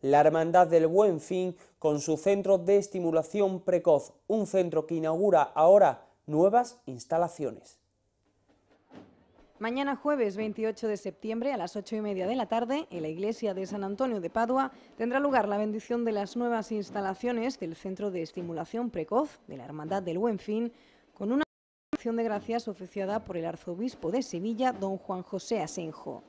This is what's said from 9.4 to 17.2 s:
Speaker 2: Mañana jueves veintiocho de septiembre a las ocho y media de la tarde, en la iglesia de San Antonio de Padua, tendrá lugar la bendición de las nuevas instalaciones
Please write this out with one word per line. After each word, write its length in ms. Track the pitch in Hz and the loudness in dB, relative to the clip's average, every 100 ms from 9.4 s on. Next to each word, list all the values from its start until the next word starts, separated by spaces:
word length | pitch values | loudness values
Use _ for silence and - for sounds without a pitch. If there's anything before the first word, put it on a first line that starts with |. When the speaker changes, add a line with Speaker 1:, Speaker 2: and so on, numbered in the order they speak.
| _ _ | _ _
Speaker 2:
Mañana 380 | 220 254 277 262 | -6 -2 -2 -2
jueves 420 | 294 294 214 190 | -2 0 0 -2
veintiocho 500 | 220 208 220 214 220 | -6 -4 -4 -2 -4
de 100 | 202 | -4
septiembre 560 | 196 - 220 226 254 | -6 -8 -6 -4 -2
a 40 | 254 | -2
las 180 | 170 214 | -6 -8
ocho 200 | 196 220 | -6 -6
y 60 | |
media 260 | 214 196 185 | -4 -2 -2
de 80 | 254 | -2
la 100 | 214 | 0
tarde, 420 | 226 233 277 330 | -2 0 -4 -4
en 100 | 175 | -8
la 60 | 156 | -6
iglesia 480 | 160 202 226 220 190 | -4 -4 -4 -4 -4
de 100 | 190 | -6
San 180 | 202 | -6
Antonio 380 | 196 202 262 220 | -6 -4 -2 -2
de 80 | 170 | -4
Padua, 420 | 220 233 262 269 - - - | -2 0 0 -2 -6 -20 -6
tendrá 220 | 233 262 | -2 0
lugar 280 | 285 262 208 | 2 2 2
la 100 | 202 | 0
bendición 480 | 214 214 - 240 233 | -2 -4 -4 -2 -2
de 60 | |
las 260 | 214 202 240 | -2 -4 -4
nuevas 340 | 240 233 214 | -2 -2 -4
instalaciones 880 | 214 196 208 196 190 | -6 -6 -6 -6 -4